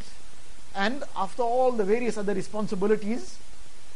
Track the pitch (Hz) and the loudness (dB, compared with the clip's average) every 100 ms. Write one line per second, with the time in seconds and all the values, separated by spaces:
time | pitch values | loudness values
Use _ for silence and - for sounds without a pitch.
0 | - - - - - - - 196 202 277 | -2 -2 -2 -2 -2 -2 -2 0 0 0
1 | - 185 190 - 233 254 254 233 196 233 | -2 0 0 0 2 4 4 2 2 2
2 | 240 214 196 190 - 214 208 196 202 214 | 2 0 0 0 0 -2 0 0 2 2
3 | 202 240 - - - - - - - | 2 0 -2 -2 -2 -2 -2 -2 -2